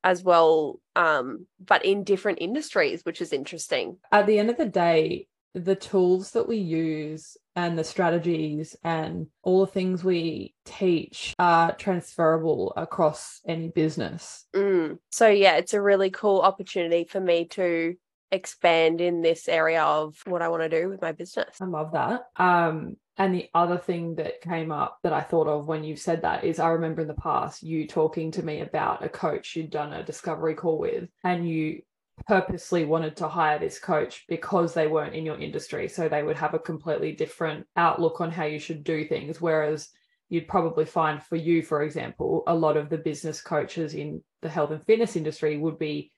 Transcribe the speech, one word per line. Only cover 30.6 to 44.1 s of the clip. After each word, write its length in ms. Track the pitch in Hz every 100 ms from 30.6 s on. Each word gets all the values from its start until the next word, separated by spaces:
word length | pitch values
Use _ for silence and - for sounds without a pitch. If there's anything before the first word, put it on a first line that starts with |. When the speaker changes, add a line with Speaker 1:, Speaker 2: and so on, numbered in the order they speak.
| 170 156
Speaker 2:
with, 300 | - - 175 _
and 240 | 180 175 170
you 340 | 160 156 - _ _ _ _ -
purposely 580 | 196 185 180 - 175
wanted 320 | 147 160 156 151
to 120 | 156
hire 300 | 170 156 151
this 200 | 160 -
coach 460 | - 156 - - -
because 460 | 165 - 185 165
they 140 | 165 151
weren't 260 | 156 147
in 100 | 160
your 140 | 160 147
industry. 500 | 151 147 - - 160
So 200 | - 160
they 140 | 151
would 140 | 151 151
have 160 | 151
a 40 | 160
completely 540 | - 156 165 147 156
different 540 | 151 156 - 160 151 - 175
outlook 440 | 165 - 165 -
on 100 | 165
how 140 | 170
you 140 | 151 151
should 260 | - 151
do 200 | 147 156
things. 360 | 151 147 143 156
Whereas 480 | 165 156 151 151 - _ _ _ -
you'd 200 | 170 -
probably 360 | 190 165 156
find 380 | 151 170 156 147
for 140 | - 165
you, 260 | 160 165
for 200 | 160 147
example, 600 | 151 143 120 - - 135 165
a 80 |
lot 220 | 165 156 151
of 140 | 147
the 80 | 160
business 420 | 160 147 160 151
coaches 540 | - 156 - 170 151
in 280 | 151 147